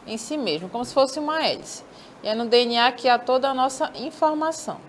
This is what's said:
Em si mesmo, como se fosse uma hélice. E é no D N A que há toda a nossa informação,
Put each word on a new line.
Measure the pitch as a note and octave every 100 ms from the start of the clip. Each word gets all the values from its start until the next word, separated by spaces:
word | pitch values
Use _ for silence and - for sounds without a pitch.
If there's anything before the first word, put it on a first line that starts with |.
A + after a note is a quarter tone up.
| -
Em | A3
si | - D4+
mesmo, | A3+ D#3 F3+
como | A#3+
se | A#3+
fosse | - C4+ D#4
uma | D4+ D#4
hélice. | B3+ B2+ - - - - - -
E | G3+
é |
no | A3
D | A#3 A#3+ A#3+
N | A#3
A | A#3+
que | B3 C4
há | A#3+
toda | A#3+ B3+ C4+
a |
nossa | C4 C4 C4+ D4+
informação, | - C4 - D#4 D4+ D#4 D#4+ - D3+